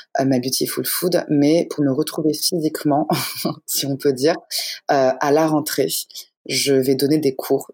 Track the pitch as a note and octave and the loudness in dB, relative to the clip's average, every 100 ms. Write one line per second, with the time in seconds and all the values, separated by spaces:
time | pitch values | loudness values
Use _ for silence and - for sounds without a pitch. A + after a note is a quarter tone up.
0 | - - C3+ C3 B2+ C3 - - B2+ - | -8 -2 2 2 0 -4 -4 -4 -4 -2
1 | F3+ F3 - D3 C#3+ E3 - - C#3+ C3 | 0 0 2 2 4 4 2 0 0 0
2 | D#3 - D#3 D3+ - F3 D#3 D#3 D3+ - | -2 -2 -2 0 -2 0 -2 -2 0 0
3 | - C#3+ B2+ - F3+ - - - C#3 C3+ | 0 -2 -2 -6 -8 -8 -6 -4 -4 0
4 | C#3+ B2 C#3+ E3+ - - - - - C#3+ | 0 2 0 0 -4 -8 -6 -8 0 2
5 | C3 C3 D3 D3+ D#3+ D#3 D3 - D#3 - | 2 2 2 2 2 0 -2 -2 -2 -2
6 | - - - _ - C3 C3 C3+ C3 C3 | -8 -16 -20 _ -6 -2 2 2 2 2
7 | C#3 D#3 D3+ - - C#3 - | 2 2 2 -2 -2 -2 -2